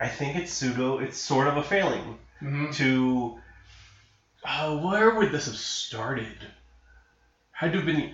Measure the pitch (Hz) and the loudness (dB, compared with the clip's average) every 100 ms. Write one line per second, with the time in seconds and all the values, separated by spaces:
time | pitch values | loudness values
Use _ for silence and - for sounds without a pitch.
0 | 120 - 139 175 170 - 127 120 131 135 | -6 -4 -4 -4 -6 -4 -2 0 0 0
1 | 135 - - 135 147 147 143 196 170 123 | -4 -6 0 2 4 2 2 2 2 0
2 | - - - - 143 143 147 143 135 131 | -6 -12 -16 -10 -4 -2 -2 2 4 4
3 | 127 127 117 - - - - - - - | 4 2 0 -6 -20 -20 -20 -20 -20 -20
4 | _ _ _ _ - 143 151 151 180 202 | _ _ _ _ -6 -2 -2 0 2 6
5 | 220 220 190 143 123 110 - - - 113 | 6 6 2 0 -4 -6 -6 -6 -6 -6
6 | 117 127 107 - - - - - _ - | -4 -4 -6 -12 -18 -20 -20 -20 _ -20
7 | _ _ _ _ _ - 165 180 156 151 | _ _ _ _ _ -4 -2 0 0 0
8 | - | -2